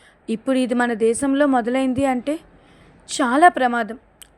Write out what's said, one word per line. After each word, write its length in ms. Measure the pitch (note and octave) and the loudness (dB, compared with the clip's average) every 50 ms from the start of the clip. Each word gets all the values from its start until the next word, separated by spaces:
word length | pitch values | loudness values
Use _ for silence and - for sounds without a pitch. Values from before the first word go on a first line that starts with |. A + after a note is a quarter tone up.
| _ - _ _ _ - | _ -20 _ _ _ -6
ఇప్పుడు 280 | A3+ A3+ - - C4+ C4 | -6 -4 -2 -2 0 0
ఇది 160 | B3+ A3+ B3 | 0 0 0
మన 180 | A#3+ A#3+ A#3+ A#3+ | 0 -2 -2 -2
దేశంలో 540 | G#3 A3+ A3+ A#3 A3+ C4+ C#4 C4+ C#4 D4 | 0 0 0 0 0 -2 -2 0 2 2
మొదలైంది 580 | C#4+ C4 B3+ A3+ A3+ B3 C4 C4+ C4 B3+ A#3 C#4 | 2 2 0 0 0 -2 -2 0 -2 -2 0 0
అంటే 300 | C4+ B3+ B3 A3+ - D4+ E4 - - - - _ - - - - - - - _ - - | -2 -2 -2 -4 -6 -6 -6 -8 -16 -20 -20 _ -20 -20 -20 -20 -20 -20 -20 _ -10 -6
చాలా 320 | - G#3 A#3 A#3+ C#4+ E4 F4 | -4 -2 0 2 4 4 4
ప్రమాదం. 500 | F4 - C4 B3 A#3+ A#3 A3+ G3+ A3+ C4 _ _ _ - - - _ | 4 4 0 0 0 -2 -4 -6 -8 -14 _ _ _ -20 -20 -20 _